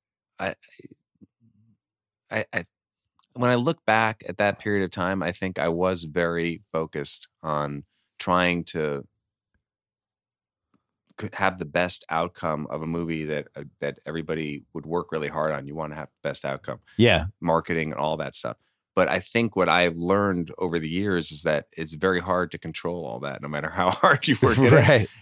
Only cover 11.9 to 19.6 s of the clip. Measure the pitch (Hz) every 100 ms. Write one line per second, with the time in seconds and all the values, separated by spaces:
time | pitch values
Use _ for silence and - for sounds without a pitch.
11.9 | - - 80 87 - 85 76 76 78 80
12.9 | 85 82 80 78 76 73 73 71 _ 73
13.9 | 71 - 80 78 80 76 71 - 80 73
14.9 | 85 80 80 73 76 78 71 69 78 78
15.9 | 76 69 _ 73 69 69 69 - 65 _
16.9 | - 117 85 85 - 85 82 - 82 78
17.9 | - 78 78 69 - 58 - _ _ _
18.9 | - 82 92 - 117 117 95